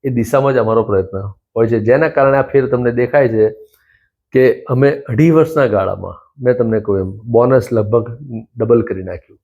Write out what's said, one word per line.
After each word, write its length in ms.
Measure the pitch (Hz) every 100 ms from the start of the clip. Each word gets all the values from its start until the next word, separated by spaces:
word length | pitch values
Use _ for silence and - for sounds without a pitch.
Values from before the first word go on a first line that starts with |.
એ 60 | 139
દિશામાં 440 | 123 113 139 139
જ 40 | 131
અમારો 260 | 110 113
પ્રયત્ન 340 | 107 101 95 95 101 - _ -
હોય 120 | 113
છે. 120 | 113
જેના 300 | 107 131 160
કારણે 280 | - 135 135
આ 40 |
ફેર 260 | 135 139 127
તમને 240 | 123 123
દેખાય 360 | 120 123 147 127
છે 220 | 110 110 107 - _ _ _ _ _ _
કે 320 | 131 127 - -
અમે 220 | 127 139
અઢી 400 | - - 117 160
વર્ષના 340 | 160 160 160 131
ગાળામાં, 800 | 101 95 95 92 87 _ _
મેં 140 | 123 123
તમને 220 | 113 110
કહ્યું 200 | 104 98
એમ, 320 | 92 104 110
બોનસ 420 | 117 123 131 -
લગભગ 440 | 117 104 117 110 - - 113 113 117
ડબલ 240 | 113 117
કરી 220 | 101 95
નાખ્યું 360 | 92 90 _ _